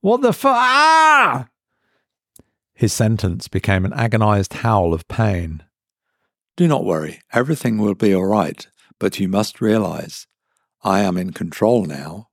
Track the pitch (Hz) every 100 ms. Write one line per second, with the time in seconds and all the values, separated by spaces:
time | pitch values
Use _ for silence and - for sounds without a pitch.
0 | 196 247 254 185 269 247 254 262 311 320
1 | 311 294 220 127 120 _ _ _ _ _
2 | _ _ _ _ - _ _ _ 113 -
3 | 110 113 92 87 - 95 - 95 95 -
4 | 117 113 107 104 98 - 117 107 87 82
5 | - - 110 92 82 78 - _ _ _
6 | _ _ _ _ _ - 175 147 - 82
7 | 78 - _ 117 131 156 127 110 104 95
8 | 110 95 95 107 82 - - _ _ _
9 | 98 - 98 98 110 - 107 110 98 80
10 | - - - _ _ _ _ _ 107 98
11 | 101 90 92 - 87 - 107 120 87 71
12 | 73 85 110